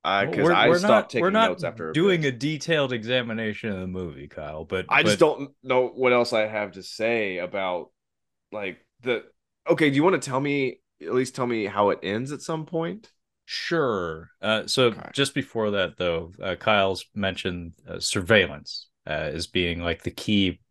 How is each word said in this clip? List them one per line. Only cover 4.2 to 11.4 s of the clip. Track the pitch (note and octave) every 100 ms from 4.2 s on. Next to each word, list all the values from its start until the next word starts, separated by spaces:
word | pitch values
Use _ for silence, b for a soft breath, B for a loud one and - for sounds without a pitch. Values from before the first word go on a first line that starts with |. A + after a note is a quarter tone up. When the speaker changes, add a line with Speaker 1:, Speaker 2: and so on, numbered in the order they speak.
| D2
Speaker 2:
Kyle, | - D2+ D#2
but, | D#2+ F#2 -
Speaker 1:
I | C#3+
just | A2+ G2+
Speaker 2:
but | D#3
Speaker 1:
don't | C3+ C#3 _
know | B2+ B2+ B2+
what | B2+ C3
else | B2 A#2
I | A2+ G#2+
have | G#2+ G#2
to | F#2
say | F2+ - A2 A#2 G#2 F2+
about, | F2+ G2 F#2+ F2+ - _ _ _ _ _ _
like, | G#2+ G2 E2 _ _
the, | B2 A#2 - _ _ _ -
okay, | E3+ D3+
do | C#3
you |
wanna | E3+ F3
tell | - C3
me, | C#3+ C#3+ C3 - _ _
at | D#2+
least | B2 C3
tell | -